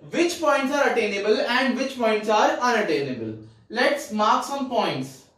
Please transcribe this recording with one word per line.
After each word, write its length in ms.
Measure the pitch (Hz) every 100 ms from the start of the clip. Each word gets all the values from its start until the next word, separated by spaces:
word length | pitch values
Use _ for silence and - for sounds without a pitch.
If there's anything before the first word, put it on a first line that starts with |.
| -
which 280 | 262 339 -
points 320 | 302 269 262
are 180 | 285 247
attainable 480 | 240 208 196 208 262
and 360 | - 247 262
which 220 | 262 262 247
points 320 | 226 214 208
are 220 | 214 277
unattainable. 880 | 320 240 220 165 143 135 117 110 110 - - _
Let's 420 | 220 277 - -
mark 320 | 214 214 269
some 240 | - 277 247
points. 540 | 226 180 135 131 - -